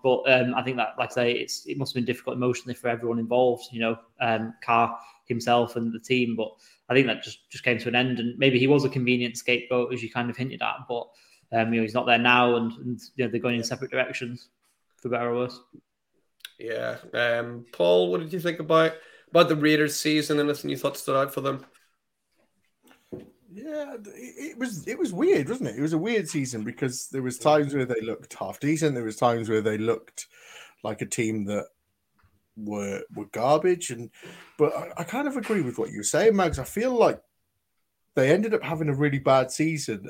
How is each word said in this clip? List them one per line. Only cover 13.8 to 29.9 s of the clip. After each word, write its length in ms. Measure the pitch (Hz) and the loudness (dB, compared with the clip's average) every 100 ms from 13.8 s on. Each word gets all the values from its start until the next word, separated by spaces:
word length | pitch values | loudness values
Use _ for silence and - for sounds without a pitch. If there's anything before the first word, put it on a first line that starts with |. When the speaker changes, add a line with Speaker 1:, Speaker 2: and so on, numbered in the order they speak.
| 131 | -6
Speaker 1:
directions, 580 | 127 127 131 120 123 _ _ _ _ _ _ | -4 -4 -6 -10 -12 _ _ _ _ _ _
for 140 | 123 | -6
better 200 | 120 120 | -2 -2
or 40 | |
worse. 260 | 120 123 - _ - _ _ _ _ _ _ - - | -2 -4 -8 _ -20 _ _ _ _ _ _ -20 -14
Speaker 2:
Yeah. 380 | 113 113 120 120 - | -8 -6 -6 -8 -6
Um, 500 | 117 120 117 117 120 - | -2 0 -2 -4 -10 -10
Paul, 380 | - 175 180 180 | 0 4 4 4
what 100 | 180 | 0
did 140 | 160 | -4
you 40 | 185 | -6
think 220 | 170 165 | -4 -4
about 320 | 160 160 160 - - - _ | 2 4 4 0 -18 -20 _
about 180 | 165 165 | 4 6
the 80 | 151 | 4
Raiders 400 | 151 151 151 - | 4 4 2 0
season? 420 | 156 151 151 147 | 0 0 2 2
Anything 300 | 147 143 143 | 2 -2 -4
you 60 | 139 | -2
thought 200 | 143 - | -4 -4
stood 200 | - 135 | -2 0
out 160 | 135 | 0
for 80 | 135 | -2
them? 240 | 135 135 - _ _ _ _ _ _ _ _ _ _ _ _ _ - - - _ _ | -4 -4 -10 _ _ _ _ _ _ _ _ _ _ _ _ _ -16 -16 -16 _ _
Speaker 3:
Yeah, 420 | 190 302 302 285 | -16 -10 -8 -8
it, 580 | 240 208 - 254 - 294 | -12 -16 -18 -16 -12 -12
it 60 | 233 | -6
was, 280 | 254 175 - | -6 -6 -8
it 120 | 269 | -4
was 140 | 302 | -2
weird, 360 | 175 349 349 131 | 2 4 4 2
wasn't 220 | 262 143 | -4 -4
it? 60 | 110 | -4
It 60 | |
was 100 | 156 | -2
a 60 | 160 | 0
weird 300 | 214 226 160 | 0 -2 -2
season 340 | 151 127 117 | -4 -4 -6
because 460 | 110 - 135 123 - | -8 -4 -4 -4 -8
there 140 | 135 | -6
was 140 | 127 123 | -6 0
Speaker 2:
Yeah. 60 | |
Speaker 3:
times 300 | 151 151 143 | 4 4 4
where 100 | 139 | 0
they 160 | 123 113 | -2 -2
looked 340 | 110 - - | -4 -8 -10
half 260 | - 98 - | -10 -8 -4
decent. 340 | 139 156 156 | -2 2 0
There 100 | 123 | 0
was 120 | 110 107 | -4 0
times 320 | 123 117 110 | 2 2 0
where 120 | 110 | 0
they 180 | 107 107 | 2 0
looked 500 | 110 | 0